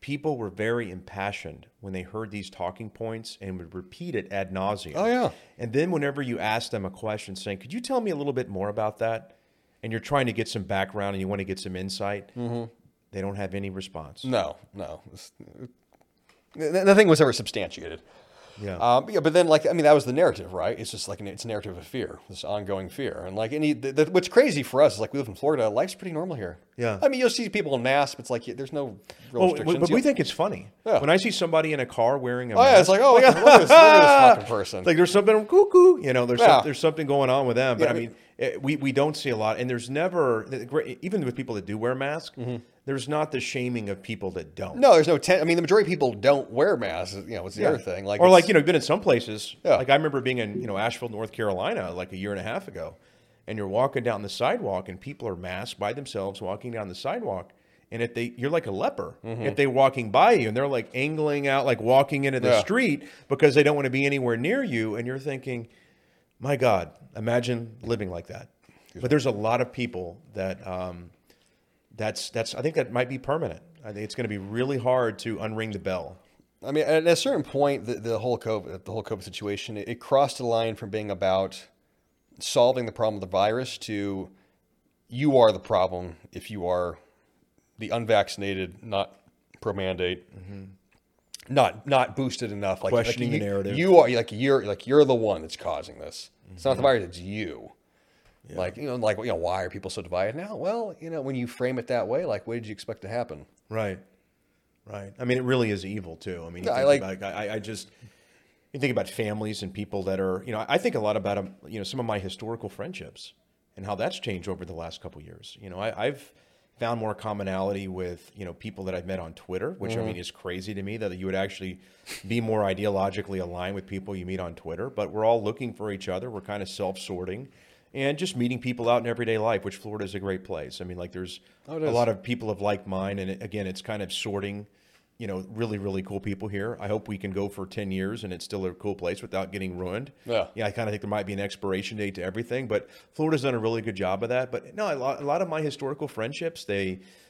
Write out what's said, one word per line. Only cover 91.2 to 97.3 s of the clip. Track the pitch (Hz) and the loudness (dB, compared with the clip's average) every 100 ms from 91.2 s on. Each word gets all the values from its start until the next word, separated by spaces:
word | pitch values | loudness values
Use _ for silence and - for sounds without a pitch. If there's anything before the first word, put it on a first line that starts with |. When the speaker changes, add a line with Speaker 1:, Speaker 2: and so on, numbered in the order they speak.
| _ - - | _ -20 -2
Speaker 2:
not, | 135 107 107 143 | 2 2 2 0
not | 131 120 101 | 2 2 -2
boosted | 131 - 117 | -4 -4 -8
enough. | 101 98 92 | -4 -4 -2
Like, | 95 | 0
like, | 117 | 0
Speaker 1:
Questioning | 117 123 120 | 0 -2 -2
the | 143 | -2
Speaker 2:
you, | |
Speaker 1:
narrative. | 101 98 98 131 | -2 -4 -2 0
Speaker 2:
you | 185 175 | 8 10
are, | 123 | 10
like, | 120 117 | 4 -2
you're, | 107 139 135 | -2 2 2
like, | 101 95 117 | 0 -6 4
you're | 143 | 6
the | 135 | 6
one | 120 110 85 | 4 2 -2
that's | 80 - | -4 -8
causing | 90 73 71 69 | -6 -6 -8 -14
this. | 73 - - _ - | -16 -16 -18 _ -20
It's | 92 | -6
not | 135 | -2
the | 120 | 2
Speaker 1:
Mm-hmm. | |
Speaker 2:
virus, | 135 120 | 4 2
it's | 87 87 | 0 -10
you. | 90 | -10